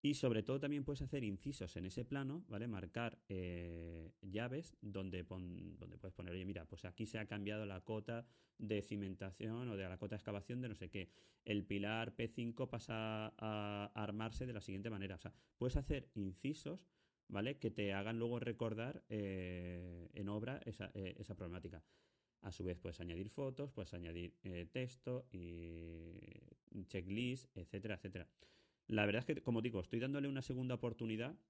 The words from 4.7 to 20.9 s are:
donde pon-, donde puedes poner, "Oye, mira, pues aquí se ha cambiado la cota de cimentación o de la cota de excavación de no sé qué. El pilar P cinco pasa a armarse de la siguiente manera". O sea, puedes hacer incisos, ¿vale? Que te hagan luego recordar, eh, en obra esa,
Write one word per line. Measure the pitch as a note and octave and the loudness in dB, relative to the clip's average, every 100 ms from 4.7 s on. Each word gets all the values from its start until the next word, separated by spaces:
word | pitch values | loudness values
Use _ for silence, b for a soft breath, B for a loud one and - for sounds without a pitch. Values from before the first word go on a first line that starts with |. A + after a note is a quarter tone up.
| - | -10
donde | G#2+ F#2+ F#2+ F2+ | -4 -2 0 -2
pon-, | F2+ F#2 F2+ F2 F2 D#2+ | -2 -4 -4 -4 -8 -10
donde | F2 E2+ | -12 -10
puedes | F#2 | -10
poner, | - F2+ | -6 -4
"Oye, | F2+ | -2
mira, | F#2 F#2 | -2 -4
pues | E2 F#2+ | -6 -8
aquí | F#2 - A2 | -8 -4 -2
se | A2+ | -2
ha | G#2+ | -2
cambiado | G#2 G2+ G#2+ G#2 | 0 0 0 -2
la | F#2 | -4
cota | - A2 G#2 A#2 A#2+ B B - | 0 -2 0 -4 -4 B B -8
de | G#2+ G#2+ | 2 2
cimentación | G2+ G#2 G2 F#2 F#2+ F#2 A2 A#2 B2 | 4 -2 0 -2 -6 -2 -2 0 -2
o | G2+ | -2
de | F#2 | -2
la | F#2 | -2
cota | G#2 G#2 | -2 -2
de | |
excavación | - G2+ G2 A#2+ | -2 -4 -2 -2
de | B2+ | -2
no | |
sé | G2+ F2+ | -4 -4
qué. | - F2+ B B B | -4 -4 B B B
El | - G#2 | 4 4
pilar | F2 G2+ G2+ A2+ A2+ A2 | 4 2 4 2 0 0
P | A2+ | -2
cinco | - A#2 A#2 B2+ | 0 -2 0 0
pasa | A#2 - A2 A2 A2 A2 - | -2 -2 0 2 0 0 -2
a | A2 G#2+ G#2 G#2 G2+ | 0 2 2 0 -2
armarse | - G#2 G#2 A2 - | 0 0 2 0 0
de | B2+ | -2
la | A2 | -2
siguiente | G2 F#2+ A2+ | -2 -2 0
manera". | G#2 G2 | 0 -2
O | F2+ | -4
sea, | - B B _ | -8 B B _
puedes | B2 C#3+ | 4 6
hacer | C3 C#3+ - | 4 0 0
incisos, | A2 G2 F2+ C3+ D3+ C#3+ F3+ - b b b _ | -2 -2 0 -2 -2 -4 -8 -10 b b b _
¿vale? | G2 A2+ D3+ | 0 0 2
Que | A2+ | 0
te | G#2 G2+ | 2 2
hagan | G2 G#2 A#2 | 2 2 2
luego | A#2 A#2+ | 2 2
recordar, | A#2+ G#2+ A#2 G#2+ A#2+ D3+ _ | 0 0 0 2 -2 -4 _
eh, | G#2+ G2+ F#2+ F2+ F2+ F2+ F2 F2+ E2+ E2+ | 0 2 0 0 -2 -2 -4 -4 -8 -8
en | - G2 | -4 0
obra | G#2 A#2 C3+ | 0 0 -2
esa, | - G#2+ G2 | -4 -6 -6